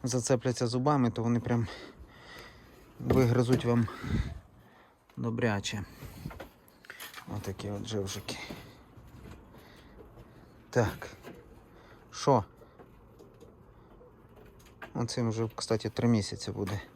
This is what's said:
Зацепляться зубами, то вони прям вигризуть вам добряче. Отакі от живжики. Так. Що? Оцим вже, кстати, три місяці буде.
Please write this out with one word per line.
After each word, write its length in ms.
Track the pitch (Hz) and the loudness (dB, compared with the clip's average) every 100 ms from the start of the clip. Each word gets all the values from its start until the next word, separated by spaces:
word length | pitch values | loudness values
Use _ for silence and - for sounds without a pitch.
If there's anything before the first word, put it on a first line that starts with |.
Зацепляться 640 | 127 123 - 127 127 117 120 | 0 0 4 2 4 0 0
зубами, 440 | 123 135 147 120 | 2 4 6 4
то 120 | 120 | 2
вони 160 | 117 120 | 2 2
прям 280 | 117 120 110 - - - - - - - - - - - - - | 2 0 0 -6 -16 -18 -20 -20 -18 -18 -18 -20 -20 -20 -20 -8
вигризуть 640 | 127 127 120 120 120 127 120 | 4 6 6 4 4 4 4
вам 220 | 120 110 - - - - - - - - - - _ _ - | 4 2 -2 -2 0 0 -8 -16 -20 -20 -20 -20 _ _ -6
добряче. 680 | 117 117 120 101 - 104 101 - - - - - - - - - - - - - - 101 | -4 0 0 0 -2 -6 -8 -12 -16 -12 -12 -12 -16 -20 -20 -20 -20 -16 -14 -14 -8 -6
Отакі 320 | 101 95 104 | -6 -6 -6
от 180 | 101 101 | -6 -4
живжики. 500 | 107 95 101 - - - - - - - - - - - - - - - - - - - - - - - - - | -4 -2 -6 -8 -10 -10 -12 -14 -20 -20 -20 -20 -18 -18 -18 -20 -20 -20 -20 -20 -20 -20 -20 -20 -20 -20 -20 0
Так. 380 | 127 101 - - - - - - - - - - - - | 2 2 -2 -14 -16 -18 -18 -20 -20 -20 -20 -20 -20 -16
Що? 320 | - - 127 95 - - - - - - - - - - - - - - - - - - - - - - - - | -2 2 2 2 -14 -20 -20 -20 -20 -20 -20 -20 -20 -20 -20 -20 -20 -20 -20 -20 -20 -20 -20 -20 -20 -20 -18 -8
Оцим 360 | - 120 - 117 | -4 -2 0 0
вже, 180 | 110 110 - | 0 -2 -4
кстати, 340 | - 110 110 | -2 0 0
три 180 | - 120 | 2 4
місяці 440 | 113 98 104 - | 4 2 -6 -6
буде. 300 | - 98 101 - | -4 -2 -4 -6